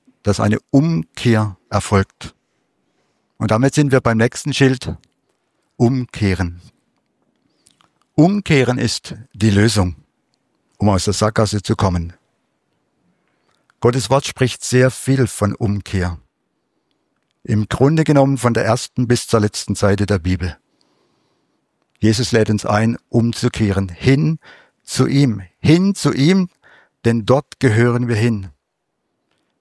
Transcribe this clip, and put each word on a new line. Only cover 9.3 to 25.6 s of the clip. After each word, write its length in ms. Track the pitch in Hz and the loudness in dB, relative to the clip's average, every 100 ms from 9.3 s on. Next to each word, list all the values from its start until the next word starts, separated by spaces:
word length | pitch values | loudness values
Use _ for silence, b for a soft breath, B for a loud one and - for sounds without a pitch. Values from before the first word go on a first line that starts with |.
die 160 | 104 107 | -2 2
Lösung, 460 | 98 110 104 90 82 _ _ _ _ _ _ _ - | 4 4 2 -2 -4 _ _ _ _ _ _ _ -2
um 120 | 101 | 0
aus 160 | 95 - | 0 0
der 80 | |
Sackgasse 480 | 95 107 107 107 104 | -2 -2 0 -2 -2
zu 140 | - 117 | -4 -2
kommen. 380 | 95 87 82 - _ _ _ _ _ _ _ _ _ _ _ _ _ _ _ _ | 0 -2 -6 -12 _ _ _ _ _ _ _ _ _ _ _ _ _ _ _ _
Gottes 300 | 117 127 104 | -2 -2 0
Wort 160 | 135 - | -2 -2
spricht 380 | - 131 - | -4 -4 -4
sehr 280 | - 127 127 | -2 2 2
viel 340 | - - 135 117 | 0 -4 0 0
von 300 | - 101 - | -2 -4 -2
Umkehr. 640 | 110 101 - 95 90 82 _ _ _ _ _ _ _ _ _ _ _ _ | -4 -4 -4 -4 -4 -8 _ _ _ _ _ _ _ _ _ _ _ _
Im 260 | - 107 107 | -4 -2 -2
Grunde 340 | - 135 160 | 2 2 2
genommen 340 | 151 143 139 135 | 2 4 4 2
von 160 | 123 | 0
der 120 | 120 101 | 0 0
ersten 420 | 120 - - 123 | -2 -4 -4 0
bis 180 | 120 - | 0 0
zur 120 | 113 | 0
letzten 340 | 104 - - | 0 -4 -8
Seite 320 | 101 101 98 101 | -2 0 0 0
der 140 | 101 | -2
Bibel. 380 | 85 90 90 - _ _ _ _ _ _ _ _ _ _ _ _ _ - | -2 -4 -4 -10 _ _ _ _ _ _ _ _ _ _ _ _ _ -2
Jesus 340 | 110 113 117 | 0 2 0
lädt 160 | 113 110 | 0 2
uns 160 | 107 - | -2 0
ein, 320 | 104 110 117 _ | 0 0 -2 _
umzukehren, 800 | 127 117 - 123 - 107 98 95 | 0 0 -2 -4 -2 -2 -2 -4
hin 500 | 87 127 139 156 160 b b b b | -4 0 2 0 -4 b b b b
zu 240 | - - 131 | -12 -2 0
ihm, 340 | 139 143 104 92 | 2 0 -2 -10
hin 360 | _ | _